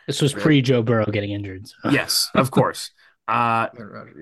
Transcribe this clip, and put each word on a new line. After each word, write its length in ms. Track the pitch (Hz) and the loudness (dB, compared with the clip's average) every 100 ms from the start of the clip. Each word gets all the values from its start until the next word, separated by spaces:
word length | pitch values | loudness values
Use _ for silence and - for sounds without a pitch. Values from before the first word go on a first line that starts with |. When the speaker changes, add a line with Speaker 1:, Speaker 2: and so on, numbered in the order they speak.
| - | -8
Speaker 1:
This 160 | 139 | 0
was 100 | 143 | 0
Speaker 2:
Yep. 80 | 104 | 2
Speaker 1:
pre 220 | 156 147 | 4 4
Joe 200 | 127 123 | 4 2
Burrow 240 | 113 113 104 | 2 2 2
getting 240 | 104 101 | -2 -4
injured, 380 | 104 101 95 107 | -6 -8 -12 -16
so. 220 | - - | -8 -2
Speaker 3:
Yes, 380 | 135 85 - - | 0 0 -2 0
of 160 | 143 131 | 0 2
course. 400 | 147 95 - - | 2 2 -2 -12
Speaker 1:
<laughs> 60 | - _ _ - | -18 _ _ -2
Speaker 3:
Uh, 400 | 117 117 113 113 120 | 0 2 0 -2 -6
Speaker 2:
Aaron 140 | 104 | -16
Rodgers, 240 | 110 - - | -16 -18 -18